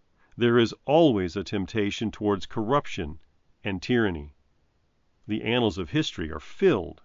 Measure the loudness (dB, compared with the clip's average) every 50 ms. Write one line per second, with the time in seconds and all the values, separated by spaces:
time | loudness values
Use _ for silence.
0 | _ _ _ _ _ _ _ 0 2 4 6 6 4 4 0 -4 _ 2 4 6
1 | 6 6 4 4 0 -2 -4 -6 -6 -4 -4 -4 -4 -4 -2 -2 -2 -2 -2 -4
2 | -4 -6 -6 -2 0 0 0 0 -2 -6 -6 -4 -2 0 0 0 0 -2 -6 -6
3 | -6 -8 -8 -12 -16 _ _ _ _ _ _ _ -6 -6 -6 -4 -2 0 2 4
4 | 4 2 0 -2 -8 -12 -18 _ _ _ _ _ _ _ _ _ _ _ _ _
5 | _ _ _ _ _ -6 -6 -4 -2 0 0 2 2 0 0 -2 -6 -4 -2 -2
6 | -2 -2 -4 -8 -8 -8 -8 -10 -12 -12 -4 0 2 2 2 2 0 -6 -10 -16
7 | -20